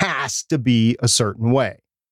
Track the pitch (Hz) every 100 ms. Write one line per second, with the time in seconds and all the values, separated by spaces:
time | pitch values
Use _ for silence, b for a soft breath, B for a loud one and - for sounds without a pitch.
0 | 190 139 139 - - 151 123 117 113 120
1 | 120 - 107 110 113 135 107 - _ _
2 | _